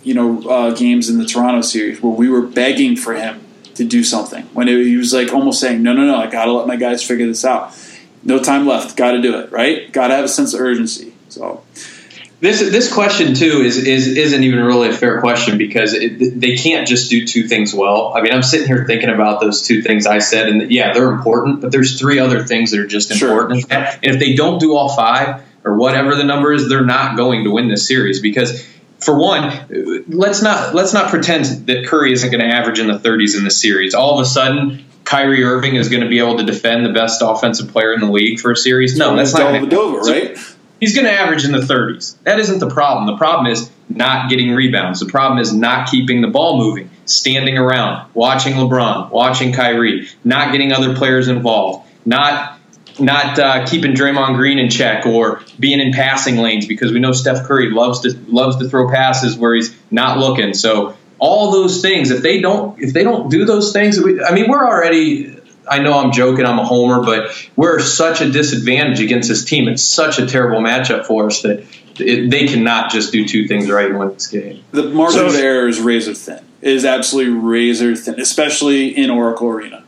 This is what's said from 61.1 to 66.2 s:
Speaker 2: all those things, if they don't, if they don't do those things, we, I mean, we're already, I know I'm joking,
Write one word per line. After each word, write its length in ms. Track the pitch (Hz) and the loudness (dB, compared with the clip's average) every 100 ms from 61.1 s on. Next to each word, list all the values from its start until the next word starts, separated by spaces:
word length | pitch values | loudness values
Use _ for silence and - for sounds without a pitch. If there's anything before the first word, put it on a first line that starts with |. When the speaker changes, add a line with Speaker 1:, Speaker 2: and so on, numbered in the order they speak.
| _ | _
Speaker 2:
all 320 | 139 202 202 | 2 2 2
those 320 | 190 185 - | 2 2 0
things, 280 | 190 185 127 | 0 0 0
if 120 | 127 | 0
they 180 | 120 110 | 0 0
don't, 400 | 90 208 - - | 0 0 -4 -6
if 120 | 135 | -4
they 100 | 139 | 0
don't 280 | 214 233 135 | 2 0 0
do 140 | 160 | 0
those 280 | 208 208 202 | 2 2 0
things, 280 | 202 208 190 | 0 2 2
we, 220 | 185 185 | 2 2
I 100 | 165 | 2
mean, 160 | 190 220 | 2 2
we're 180 | 285 247 | 2 2
already, 680 | 190 170 160 156 143 143 - - - - | 2 2 2 2 -2 -6 -14 -20 -20 -4
I 100 | 139 | 0
know 200 | 143 143 | 2 2
I'm 140 | 131 | 2
joking, 320 | 117 | 2